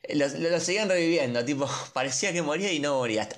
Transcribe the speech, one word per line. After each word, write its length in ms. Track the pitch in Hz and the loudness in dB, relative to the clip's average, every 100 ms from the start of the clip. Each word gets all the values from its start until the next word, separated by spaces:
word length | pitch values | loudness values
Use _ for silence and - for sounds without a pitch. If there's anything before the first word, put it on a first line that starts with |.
| - | -4
lo, 120 | 147 139 | 0 0
lo, 240 | 151 165 | 0 0
lo 100 | 170 | 0
seguían 280 | 170 202 202 | 0 0 2
reviviendo, 560 | 180 165 170 127 120 | 2 4 2 2 0
tipo, 240 | 123 139 131 - | 0 -2 -2 -4
<laughs> 120 | - | -6
parecía 400 | 127 135 135 196 | -4 -2 0 0
que 100 | 170 | 0
moría 300 | 147 160 202 | -2 0 0
y 80 | 151 | 0
no 160 | 143 135 | 0 0
moría. 240 | 120 107 | 2 0
Hasta, 140 | 104 | -2